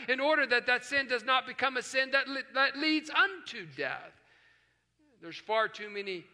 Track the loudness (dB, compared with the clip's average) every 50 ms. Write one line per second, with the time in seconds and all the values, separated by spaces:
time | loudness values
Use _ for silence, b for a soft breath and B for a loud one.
0 | -4 -2 0 2 2 4 4 4 4 4 2 2 4 2 2 0 0 -2 -2 -2
1 | 0 0 -2 -2 0 2 2 2 2 -2 -4 -2 -2 0 0 -2 -6 -2 0 0
2 | 0 2 2 2 2 0 -4 -6 -6 -2 2 2 2 2 2 0 2 2 2 2
3 | 0 0 2 4 4 2 2 -4 -12 -12 -12 -12 -12 -10 -6 -4 -4 -4 -4 -6
4 | -10 -14 -20 _ _ b b b b b b b b b b b b b _ _
5 | _ _ _ _ -14 -14 -12 -10 -4 0 2 2 2 0 -2 -8 -12 -10 -8 -8
6 | -6 -6 -8 -8 -10 -14